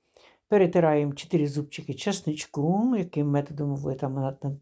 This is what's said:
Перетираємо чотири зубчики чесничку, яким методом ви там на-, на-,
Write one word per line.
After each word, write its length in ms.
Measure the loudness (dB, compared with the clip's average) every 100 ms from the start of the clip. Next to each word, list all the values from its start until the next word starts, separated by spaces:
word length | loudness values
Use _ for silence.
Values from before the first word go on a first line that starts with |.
| _ _ -20 _ 0
Перетираємо 640 | 4 4 4 4 4 2
чотири 340 | -4 -2 0 0
зубчики 460 | -2 -6 -10 -10
чесничку, 1040 | -6 -4 -4 -4 -6 -6 -2 0 2 2 0
яким 320 | -2 -2 0
методом 460 | 0 -2 -4 -4 -2
ви 200 | -4 -4
там 180 | -4
на-, 240 | -2 -4 -4
на-, 140 | -8 -8